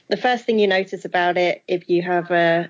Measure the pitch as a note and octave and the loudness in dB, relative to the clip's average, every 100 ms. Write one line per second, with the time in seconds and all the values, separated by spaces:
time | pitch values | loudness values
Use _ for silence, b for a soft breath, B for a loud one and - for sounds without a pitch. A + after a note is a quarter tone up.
0 | - - B3+ A#3+ A#3 A3 G3+ F#3+ F#3+ F#3 | -6 -4 -2 -2 0 0 2 0 -2 -8
1 | - F3+ F3 F3 F3+ - - F3+ - F3 | -4 0 0 2 0 -2 -4 -6 0 -2
2 | F3 F3 E3+ F3 E3+ E3+ E3+ | 0 -2 0 2 2 2 -2